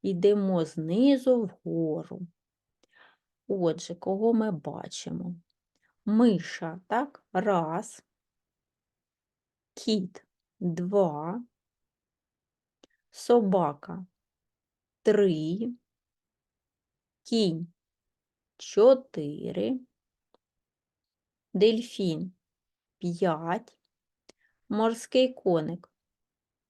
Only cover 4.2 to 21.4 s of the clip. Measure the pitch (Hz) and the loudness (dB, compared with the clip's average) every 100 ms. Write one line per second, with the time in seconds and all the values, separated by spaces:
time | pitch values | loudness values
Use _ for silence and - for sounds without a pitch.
4.2 | 226 226 214 170 147 156 - - - 170 | 2 2 0 -4 -8 -10 -12 -14 -10 -8
5.2 | 175 170 _ _ _ _ _ _ - 220 | -8 -12 _ _ _ _ _ _ 0 4
6.2 | 240 180 - - 165 165 - 220 285 - | 6 4 -2 -10 -10 -10 -4 -2 -2 -8
7.2 | _ 185 190 185 160 170 - - _ _ | _ -2 2 2 0 -4 -8 -14 _ _
8.2 | _ _ _ _ _ _ _ _ _ _ | _ _ _ _ _ _ _ _ _ _
9.2 | _ _ _ _ _ - - 214 185 - | _ _ _ _ _ -12 -4 -2 -4 -10
10.2 | _ _ _ - 180 165 180 202 180 147 | _ _ _ -8 -6 -4 -2 0 0 -2
11.2 | 160 220 247 _ _ _ _ _ _ _ | -8 -10 -12 _ _ _ _ _ _ _
12.2 | _ _ _ _ _ _ _ _ _ - | _ _ _ _ _ _ _ _ _ -8
13.2 | - 240 202 190 156 143 - 175 185 _ | 2 4 4 2 0 -4 -10 -14 -14 _
14.2 | _ _ _ _ _ _ _ _ - 208 | _ _ _ _ _ _ _ _ 2 4
15.2 | 202 156 156 190 233 247 _ _ _ _ | 4 2 -2 -4 -6 -10 _ _ _ _
16.2 | _ _ _ _ _ _ _ _ _ _ | _ _ _ _ _ _ _ _ _ _
17.2 | - 233 196 160 170 _ _ _ _ _ | -2 2 2 0 -6 _ _ _ _ _
18.2 | _ _ _ - - - 226 262 262 - | _ _ _ -20 -4 4 6 6 2 -10
19.2 | 147 151 170 175 214 262 254 _ _ _ | -8 -8 -8 -4 -4 -4 -8 _ _ _
20.2 | _ _ _ _ _ _ _ _ _ _ | _ _ _ _ _ _ _ _ _ _
21.2 | _ _ | _ _